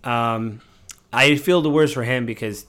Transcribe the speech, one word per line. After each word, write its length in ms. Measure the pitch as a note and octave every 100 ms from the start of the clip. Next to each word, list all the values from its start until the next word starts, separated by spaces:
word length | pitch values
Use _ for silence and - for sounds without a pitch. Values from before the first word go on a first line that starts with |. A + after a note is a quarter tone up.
Um, 560 | B2 A#2+ A#2 A2+ A2+ A2 - _ - - _
I 240 | A#2+ C#3 D3
feel 260 | F3+ F3+
the 80 | D3+
worst 240 | D3+ D3+
for 80 | C3
him 240 | A#2 B2+ A#2
because, 400 | A2 A2 G2+